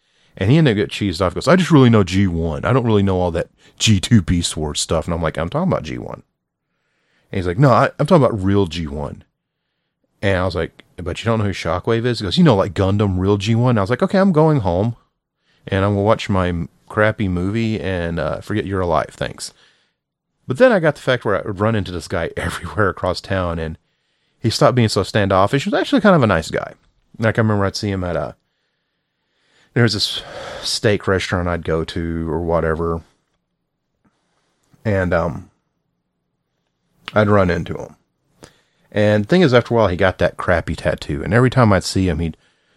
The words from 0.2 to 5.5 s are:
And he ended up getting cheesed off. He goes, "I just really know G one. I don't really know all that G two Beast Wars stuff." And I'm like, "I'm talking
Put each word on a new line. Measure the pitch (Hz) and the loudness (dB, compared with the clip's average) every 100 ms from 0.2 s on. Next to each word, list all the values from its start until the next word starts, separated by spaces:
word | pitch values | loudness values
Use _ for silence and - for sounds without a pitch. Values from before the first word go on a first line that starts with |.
| _ - | _ -4
And | 98 | 2
he | 156 | 4
ended | 151 | 4
up | 104 87 | 2 -2
getting | - 101 | -2 -4
cheesed | 82 | 0
off. | 90 | -2
He | 85 | -2
goes, | 123 | 0
"I | 185 | 2
just | 160 | 4
really | 156 127 | 6 6
know | 113 | 6
G | 90 95 98 | 4 2 0
one. | 82 82 71 82 | 0 -4 -4 0
I | |
don't | 127 117 | 0 2
really | 104 | 0
know | 98 92 | 2 0
all | 90 | -2
that | 85 - _ _ - | -2 -6 _ _ -4
G | - 98 | 2 2
two | - 113 | 4 2
Beast | 85 87 - - | 4 -2 -2 -6
Wars | 78 73 | -6 -6
stuff." | - 82 82 | -2 -4 -2
And | |
I'm | 82 | -4
like, | 82 - | -4 -4
"I'm | |
talking | 82 | -6